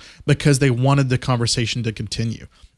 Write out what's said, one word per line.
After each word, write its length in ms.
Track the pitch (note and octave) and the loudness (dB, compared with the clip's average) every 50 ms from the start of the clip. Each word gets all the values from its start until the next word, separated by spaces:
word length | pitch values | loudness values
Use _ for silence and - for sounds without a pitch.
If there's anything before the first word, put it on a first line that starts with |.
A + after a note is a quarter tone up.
| - - - - - | -10 -16 -20 -6 -2
because 320 | - C#3+ - - D3+ C#3+ B2+ | 0 0 2 4 2 4 4
they 120 | C#3+ C#3 | 4 2
wanted 380 | A#2+ A#2 B2+ C3+ C#3 C#3 C#3 B2+ | 2 2 2 2 2 2 2 2
the 100 | B2+ - | 0 -2
conversation 640 | - - B2+ A#2 A#2 A2 - - A#2+ G#2+ - B2 A2+ | 0 -2 -2 0 0 -2 -2 -2 -2 -2 -4 -4 -4
to 80 | A2+ | -6
continue. 540 | G#2 - A2+ G2+ - - A2+ A#2 A2 - - - _ _ - - _ | -6 -6 -8 -8 -6 -6 -4 -6 -6 -8 -12 -20 _ _ -20 -20 _